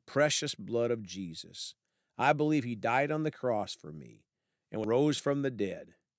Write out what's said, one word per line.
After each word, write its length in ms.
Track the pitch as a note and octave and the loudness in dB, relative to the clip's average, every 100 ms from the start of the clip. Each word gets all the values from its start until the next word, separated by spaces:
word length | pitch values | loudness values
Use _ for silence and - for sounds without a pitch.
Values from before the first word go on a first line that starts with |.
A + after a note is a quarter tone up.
| - | -2
precious 480 | C#3 D3 - D3 | 2 4 2 -2
blood 380 | - G2 A#2 A#2+ | -6 -4 0 0
of 100 | A#2 | -2
Jesus. 720 | F#2+ F#2 F2+ D#2+ - - - - _ _ _ - | -4 -8 -8 -10 -14 -12 -12 -14 _ _ _ 0
I 160 | C3+ | 4
believe 320 | D3 D3+ D3+ B2 | 4 4 2 0
he 100 | A2+ | -2
died 360 | A2 B2+ C#3+ | 0 2 2
on 120 | D#3 | 0
the 80 | D#3 | -2
cross 420 | - B2+ G#2+ F#2+ | -2 -2 0 -2
for 200 | - D#2 | -8 -14
me 320 | D#2 A#1+ G#1+ _ _ _ _ _ | -16 -16 -20 _ _ _ _ _
and 160 | G#2+ G#2+ | -4 2
rose 320 | A#2+ D3+ C#3 | 4 4 2
from 240 | C#3+ C#3+ | 0 0
the 80 | C#3 | -2
dead, 460 | A#2 G2 D#2+ D2+ - _ | -2 -4 -4 -12 -20 _